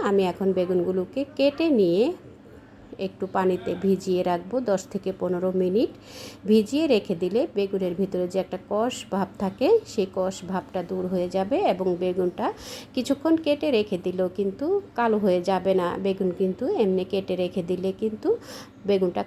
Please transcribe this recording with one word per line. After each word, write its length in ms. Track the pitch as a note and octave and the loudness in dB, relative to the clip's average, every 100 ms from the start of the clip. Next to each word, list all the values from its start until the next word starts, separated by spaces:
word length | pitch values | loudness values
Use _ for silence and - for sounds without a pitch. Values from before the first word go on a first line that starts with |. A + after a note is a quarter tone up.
আমি 180 | G#3 G3 | 2 2
এখন 240 | F#3 F3 F#3+ | 2 2 0
বেগুনগুলোকে 680 | F#3 F3+ F3+ F3 F#3 F3+ C4 C#4 | 2 2 2 2 -2 -2 -4 -6
কেটে 320 | - C#4 C#4+ E4 | 2 2 2 2
নিয়ে 340 | B3 F3 F3 C4+ F4+ - - - - - - - - | 4 4 4 2 -2 -14 -20 -20 -20 -20 -20 -20 -10
একটু 260 | F#3+ - F#3+ | -10 -6 -4
পানিতে 380 | G3 F#3 F3+ F#3 F3+ | 0 2 0 -2 -2
ভিজিয়ে 400 | G3 F#3 F#3+ F3+ | 2 2 2 0
রাখবো 340 | F3+ F3 F3+ B3 | 0 -2 -2 -4
দশ 220 | A#3 F#3+ - | 0 -2 -2
থেকে 200 | G3 F#3+ | -6 -6
পনেরো 380 | F#3 F3+ F3+ F#3 | -4 -2 0 0
মিনিট। 380 | F#3 F3+ G3+ D4+ - - - - - F#3+ | 0 2 2 0 -4 -18 -18 -16 -10 4
ভিজিয়ে 380 | A3 G#3 C#4 D#4+ | 4 4 0 4
রেখে 280 | G#3+ - | 2 2
দিলে 260 | E3+ F3+ A3 E4+ | -2 0 0 0
বেগুনের 400 | G3+ G3 G3 F3+ | -2 -2 -2 -2
ভিতরে 320 | F3 F#3+ F#3 F3+ | -2 -2 -2 -2
যে 100 | F#3+ | -2
একটা 180 | F#3 F#3 - | -4 -8 -4
কষ 260 | G3+ A#3+ B3 - | -2 -2 -4 -4
ভাব 180 | F#3+ F#3 - | -4 -4 -4
থাকে, 300 | G3 G3 C#4 A4+ - | -6 0 2 2 2
সেই 220 | - F#3+ | -4 -2
কষ 200 | F#3+ F#3 F#3+ | -2 -4 -4
ভাবটা 360 | F3+ F#3 - F#3 | -6 -6 -4 -6
দূর 220 | F3 F#3 F3+ | -4 -4 -2
হয়ে 220 | F#3 F3+ | -2 0
যাবে 280 | F#3+ F#3+ D4+ F4+ | -2 0 2 2
এবং 200 | F#3 F#3+ F3 | 2 0 0
বেগুনটা 500 | F#3 F3+ F3+ - B3+ A4 - - - | 0 0 0 0 -4 -4 -12 -16 -6
কিছুক্ষণ 420 | B3+ B3 C4+ D#4+ D#4+ | -6 -2 0 2 2
কেটে 320 | D4 D4 D4+ | 2 0 2
রেখে 280 | A3+ G#3 F3+ | 2 0 -2
দিলেও 300 | F#3 F3+ F#3 F#3 | -2 -2 -2 0
কিন্তু 300 | G3 G3 D4 G4+ - | -4 -2 -2 -2 -2
কালো 240 | - A#3 G#3+ | -2 0 2
হয়ে 220 | G3 F3+ | 4 2
যাবে 300 | F3+ F#3+ F#3 | 2 2 4
না। 120 | F#3+ F3 F#3 | 2 2 0
বেগুন 320 | G3 F#3+ F#3 E3+ | -2 0 -2 0
কিন্তু 260 | F#3+ F#3 C4+ G4 | -2 0 -2 2
এমনি 280 | G3 F#3 | 2 2
কেটে 300 | F#3 G3 F#3+ F3+ | 0 -4 -2 -2
রেখে 260 | F3+ F#3 | -2 -2
দিলে 280 | E3+ F3+ F#3+ | -2 -2 -2
কিন্তু 360 | F#3+ A3 G#3+ E4 A#4 - - - - F#3+ | -2 -4 -2 -2 -2 -4 -16 -18 -8 0
বেগুনটা 360 | G3 F#3 F#3+ | 2 2 0